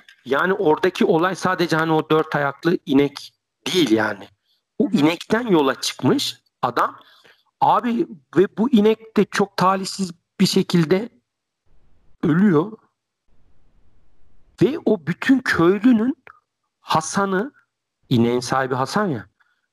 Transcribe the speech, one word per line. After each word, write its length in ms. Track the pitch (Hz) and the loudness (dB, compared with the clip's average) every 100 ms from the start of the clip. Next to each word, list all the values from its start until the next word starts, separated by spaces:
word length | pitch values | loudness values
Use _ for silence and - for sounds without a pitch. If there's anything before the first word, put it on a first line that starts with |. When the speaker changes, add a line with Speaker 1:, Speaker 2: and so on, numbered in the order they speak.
| - _ | -18 _
Speaker 1:
Yani 280 | 123 139 175 | -4 -2 0
oradaki 520 | 196 160 151 185 - | 0 0 0 0 0
olay 300 | 214 165 180 | 0 2 0
sadece 420 | 180 180 180 170 160 | -2 -4 -2 -2 -2
hani 160 | 165 | 0
o 180 | 156 156 | 0 2
dört 260 | 160 151 147 | 0 0 -2
ayaklı 420 | 143 - 165 185 - | -4 -4 -2 -2 0
inek 480 | 135 143 - - _ _ _ - | 2 2 -2 -20 _ _ _ -4
değil 240 | 175 127 | 0 2
yani. 380 | 110 107 98 - _ _ _ _ - | 2 0 -6 -16 _ _ _ _ -4
O 60 | |
Speaker 2:
Hı 40 | 233 | -2
hı. 80 | 185 | 2
Speaker 1:
inekten 500 | 147 170 - 220 247 | 2 0 -4 -4 0
yola 340 | 165 135 120 | 2 2 -2
çıkmış 600 | - - 131 277 - - _ _ | -6 -4 0 0 -2 -10 _ _
adam. 340 | - 139 202 - _ _ _ _ _ - | -4 -2 -4 -6 _ _ _ _ _ -4
Abi 460 | 143 190 233 233 165 202 _ 156 | 0 2 0 -2 -4 -8 _ 0
ve 200 | 202 - | 0 0
bu 140 | 247 | 2
inek 460 | 214 214 220 - - | 4 4 0 -2 -2
de 80 | |
çok 320 | 190 - 196 - | 0 0 -2 0
talihsiz 560 | 180 190 190 - 185 - _ - | 0 0 -4 -8 -8 -10 _ 0
bir 60 | 190 | 2
şekilde 640 | 190 170 175 156 185 233 _ _ _ _ _ _ - - _ _ - | 2 0 0 2 0 -2 _ _ _ _ _ _ -20 -20 _ _ -4
ölüyor. 500 | 175 160 208 151 208 - _ _ _ _ _ - - - - _ - - - - - - - - | 0 2 4 2 0 -8 _ _ _ _ _ -20 -20 -20 -20 _ -20 -20 -20 -20 -20 -20 -12 -2
Ve 160 | 196 330 | -2 0
o 220 | - 208 147 | -2 -2 -4
bütün 320 | - - 262 | -4 0 0
köylünün 840 | - - 165 202 240 226 240 - - - _ _ _ _ | 0 2 2 4 4 2 2 -4 -10 -20 _ _ _ _
Hasan'ı, 720 | - 160 - 196 196 185 277 - _ _ _ _ - | -4 -4 -2 -4 -2 -2 -4 -10 _ _ _ _ -2
ineğin 320 | 123 117 123 | 0 2 0
sahibi 340 | 123 135 131 | -2 -4 -2
Hasan 320 | 127 131 208 202 | -4 -4 -2 -2
ya, 200 | 120 - _ _ _ _ | -4 -10 _ _ _ _